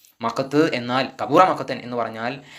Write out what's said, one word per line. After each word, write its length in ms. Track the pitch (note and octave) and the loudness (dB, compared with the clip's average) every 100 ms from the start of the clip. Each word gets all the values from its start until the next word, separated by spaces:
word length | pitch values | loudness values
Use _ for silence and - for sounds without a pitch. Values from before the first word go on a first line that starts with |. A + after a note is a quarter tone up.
| _ - | _ -6
മഖത്ത് 540 | A2+ - C3+ D3 D#3+ B2 | -4 -2 0 2 2 0
എന്നാൽ, 320 | A#2+ B2+ A#2+ - | -2 0 -2 -4
കബൂറ 220 | A2 D#3+ | 2 4
മഖത്തൻ 340 | F#3 C3+ C3+ B2+ | 4 2 -4 -8
എന്ന് 180 | A#2+ B2 | -6 -4
പറഞ്ഞാൽ 360 | A2+ A2 A#2+ C#3 - | -4 -4 -6 -8 -14